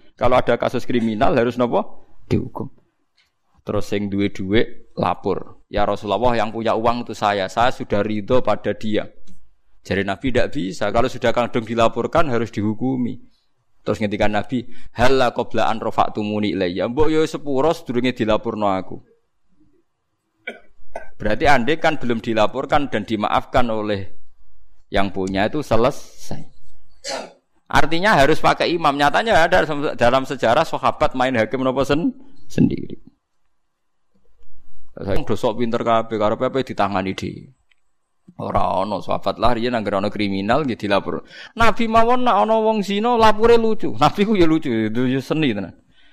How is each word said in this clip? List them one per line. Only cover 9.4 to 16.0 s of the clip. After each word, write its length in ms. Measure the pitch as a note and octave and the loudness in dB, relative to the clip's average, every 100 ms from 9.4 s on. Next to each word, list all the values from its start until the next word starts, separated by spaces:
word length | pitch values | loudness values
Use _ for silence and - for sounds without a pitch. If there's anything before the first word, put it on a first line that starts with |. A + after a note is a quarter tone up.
| - - _ - | -12 -20 _ -20
Jari 240 | - G2 G2 | -4 -2 -2
Nabi 240 | F#2+ C3 | -4 -2
ndak 240 | A#2 - | 0 0
bisa. 400 | D3 F#3 F3 G#2 | -2 -6 -4 -2
Kalau 160 | A2+ B2+ | 0 0
sudah 240 | A#2 A#2 | 0 0
kadung 320 | A2+ A2+ B2+ A2 | 0 0 -2 -4
dilaporkan 640 | A#2 A2+ A#2+ A#2 D#3+ D#3+ | 0 2 2 -2 0 2
harus 240 | A#2 A2 | 0 -2
dihukumi. 640 | - G#2+ G#2 C3 C3 A#2+ - - _ _ _ _ _ | -4 -4 -2 -4 -2 -4 -6 -14 _ _ _ _ _
Terus 160 | - G#2+ | -6 -4
ngendikan 320 | G#2+ G#2 G#2 | -4 2 2
Nabi, 320 | G#2 - B2+ - - - | 2 -2 -4 -4 -4 -4
"Halla 400 | - B2+ C3 A#2+ | 2 4 6 2
qabla 320 | - A#2 A2+ G2+ | 0 -2 0 0
an 160 | A2+ | -2
rafa'tumuni 720 | G#2+ - | -2 0